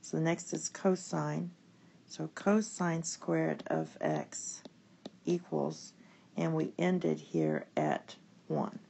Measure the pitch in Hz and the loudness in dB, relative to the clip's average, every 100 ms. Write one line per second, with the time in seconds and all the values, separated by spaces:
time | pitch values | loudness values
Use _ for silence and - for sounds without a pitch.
0 | - 160 160 170 - 170 - - 196 180 | -4 0 2 0 -2 -6 -6 0 2 2
1 | - 160 151 151 175 - - - - - | 0 -2 -2 -2 -4 -10 -20 -20 -20 -20
2 | - - 160 - - 208 214 - 175 165 | -20 -8 -8 -2 4 4 2 -2 0 0
3 | 165 - - 165 160 151 - 160 160 - | -2 -6 0 2 2 0 0 -2 -2 -2
4 | - 156 - - - - - - - - | 0 0 -2 -10 -10 -12 -14 -20 -20 -18
5 | - - - 175 175 160 147 156 - - | -18 -8 -2 -2 0 -2 -2 -4 -14 -20
6 | - - - - 165 160 151 - 175 185 | -20 -20 -12 -2 0 2 0 2 2 4
7 | 165 156 - 165 156 156 - - 78 - | 2 0 0 2 2 0 -2 0 2 0
8 | - - - - - - 104 - | -4 -20 -20 -20 -4 -2 -2 -6